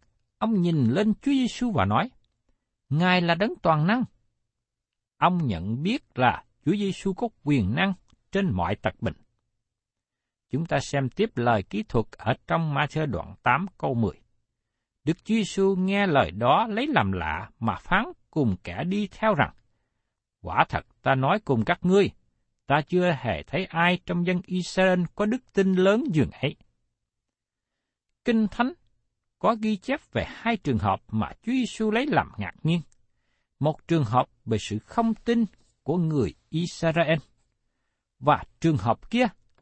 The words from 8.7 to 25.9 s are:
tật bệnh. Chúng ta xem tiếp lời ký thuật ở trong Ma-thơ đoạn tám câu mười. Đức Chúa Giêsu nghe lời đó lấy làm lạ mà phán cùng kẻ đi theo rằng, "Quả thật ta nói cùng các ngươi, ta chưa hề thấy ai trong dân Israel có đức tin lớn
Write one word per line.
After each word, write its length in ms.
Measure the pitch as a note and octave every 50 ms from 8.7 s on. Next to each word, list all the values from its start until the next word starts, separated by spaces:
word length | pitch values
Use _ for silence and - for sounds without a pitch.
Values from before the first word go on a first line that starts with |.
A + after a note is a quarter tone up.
| G#2
tật 180 | - - - - -
bệnh. 160 | A#2 F#2+ - _ _ _ _ _ _ _ _ _ _ _ _ _ _ _ _ _ _ _ _ _ _ _ _ _ _ -
Chúng 160 | - C#3+ E3
ta 120 | - D3+ C#3+
xem 280 | - - - C#3 C3+ B2
tiếp 220 | - - G#3 A3+ -
lời 280 | - A#2 A#2+ A#2 G#2
ký 200 | F#2 - - G#2
thuật 240 | A2 - - A#2+ A2 -
ở 220 | - - - A2 B2+ - _
trong 280 | - E3 E3 E3 D3+ C#3+
Ma-thơ 320 | C#3 D3 D3 - D#3 D#3
đoạn 280 | D3 - - - - - -
tám 240 | - B2 B2 C#3+ F#3+ G3+ _ -
câu 160 | - D3 C3
mười. 260 | A#2 A2+ F#2 - - _ _ _ _ _ _ _ _ _ _ _ _ _ _ _ _ -
Đức 200 | C#3+ E3 _ _
Chúa 100 | - G#3+
Giêsu 420 | A3+ G3+ - - G3 G3 G3 G3 F3+
nghe 280 | F#3 F#3+ G3 G3+ G3+
lời 240 | F#3+ D3+ C3+ G#2+ -
đó 360 | F2+ G#2 A#2+ B2 D3 F#3 A3+ A#3
lấy 160 | G3+ A3 C4+
làm 260 | D4+ C#4 D#3+ G#2+ F#2+
lạ 380 | F#2+ F#2 D#2+ D#2 D#2 D#2+ A2 - _ -
mà 160 | A2+ A2+ F#2 -
phán 240 | - - F3 G3 B3 F4+ F4 _ _ _
cùng 260 | - D#3+ C#3 A2 F#2 - -
kẻ 200 | - F2 G2+ D3
đi 240 | F3+ F#3+ G#3 G#3 F#3+
theo 240 | - - - A3 G3+
rằng, 200 | C#3+ A2 - - _ _ _ _ _ _ _ _ _ _ _ _ _ _ _ _ _
"Quả 240 | - E2+ E2+ A2 E3 -
thật 180 | - - - _ _ _
ta 120 | - C3+ C3+
nói 260 | C3 C3 C#3+ F#3 G#3+
cùng 240 | - - C#3 A2+ G#2+
các 140 | - F3 -
ngươi, 280 | - F3 F#3 G3+ F#3+ A2+ - _ _ _ _ _ _ _ _ _ _
ta 140 | - C#3 D3+ D3 -
chưa 280 | F3 F3+ F3+ F3+ D#3+ B2
hề 220 | - A#2 F#2 D2+
thấy 220 | C#2+ - - E3 F#3+
ai 360 | - - E3 E3+ F3 F3+ F3+ -
trong 200 | - F3 F3 F3
dân 140 | F3+ F3+ F3 -
Israel 580 | - F#3 F#3 F3 - - F#3 F#3 F#3 F#3 F3+ F3 - -
có 120 | - G#3
đức 260 | G#3+ A#3 C4 _ _
tin 220 | - G3 F#3+ F#3+ F#3+
lớn 300 | F3+ F#3 F#3+